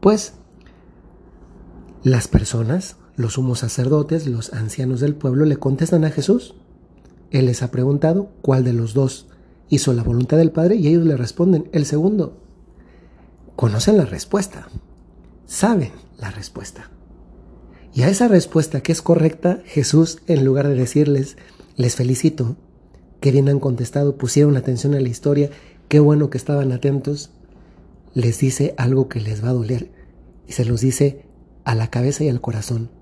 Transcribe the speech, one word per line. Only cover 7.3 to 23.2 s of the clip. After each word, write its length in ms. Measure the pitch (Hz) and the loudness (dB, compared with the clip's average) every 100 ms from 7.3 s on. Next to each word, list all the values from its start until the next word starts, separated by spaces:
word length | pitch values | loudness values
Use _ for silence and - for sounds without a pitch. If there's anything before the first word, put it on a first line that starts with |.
Él 140 | 139 131 | 0 2
les 180 | 120 | 0
ha 80 | 123 | -4
preguntado 580 | 123 127 143 160 175 196 - | -2 0 2 2 0 -4 -6
cuál 200 | - 131 | 0 2
de 120 | 123 | 2
los 200 | 120 117 | 0 -2
dos 340 | 117 135 - - - - _ _ | 0 -2 -4 -20 -20 -20 _ _
hizo 240 | 143 - | 0 2
la 120 | 120 | 0
voluntad 320 | 117 120 123 151 | 0 0 2 4
del 160 | 165 | 4
Padre, 240 | 160 170 220 | 2 2 2
y 100 | 151 | 4
ellos 180 | 170 | 4
le 120 | 165 135 | 2 0
responden, 520 | 117 - 175 170 - | -4 0 2 2 0
"El 140 | 170 143 | -2 -2
segundo". 540 | 147 175 214 147 - - - - - - - - - - - - - | 0 0 0 -4 -8 -20 -20 -20 -20 -20 -20 -20 -20 -20 -20 -18 -2
Conocen 400 | 117 107 156 214 | 0 2 4 4
la 80 | |
respuesta, 640 | 131 - - 202 196 - - - - - - - - - - | 2 -4 -4 -4 -4 -10 -16 -18 -18 -20 -20 -20 -20 -20 -14
saben 440 | - 208 220 117 - - - | -2 0 0 -2 -10 -20 -16
la 120 | 101 | -14
respuesta. 600 | 104 - - - - - - - - - - - - - - - | -14 -14 -16 -18 -20 -20 -20 -20 -20 -20 -20 -20 -20 -20 -20 -10
Y 100 | - | 0
a 60 | 131 | 0
esa 200 | 196 240 | 2 4
respuesta 520 | 190 - 165 156 143 | 4 4 -2 -2 -4
que 100 | - | -4
es 100 | 165 | -4
correcta, 600 | - 165 156 - 175 190 | 2 2 2 0 -2 -2
Jesús, 540 | - - 123 151 165 - - | -4 -4 2 2 2 -2 -2
en 160 | 156 | 0
lugar 240 | 135 135 143 | 2 2 0
de 80 | 131 | 0
decirles, 600 | 123 147 147 139 139 - - _ - | 0 2 2 2 -2 -10 -20 _ -20
"Les 220 | - 123 - | -2 -2 0
felicito, 600 | 123 127 160 - 120 139 - _ _ - - | -2 0 0 0 -6 -6 -14 _ _ -20 -20
qué 140 | - | -2